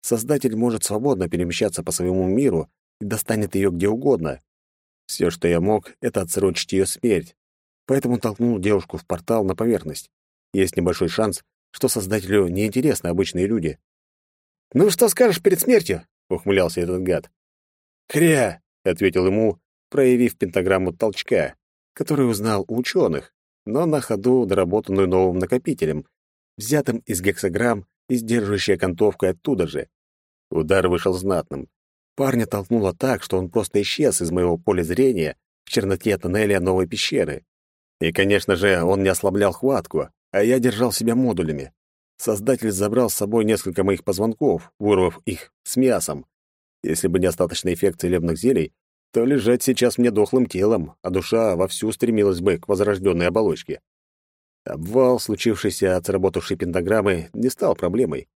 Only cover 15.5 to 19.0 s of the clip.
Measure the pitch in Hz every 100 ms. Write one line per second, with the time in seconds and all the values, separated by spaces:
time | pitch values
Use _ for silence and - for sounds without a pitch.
15.5 | 180 - 233 170 85 - _ _ 87 98
16.5 | 98 85 90 85 92 92 82 - _ _
17.5 | _ _ _ _ _ _ 147 165 151 110
18.5 | 85 _ _ 95 85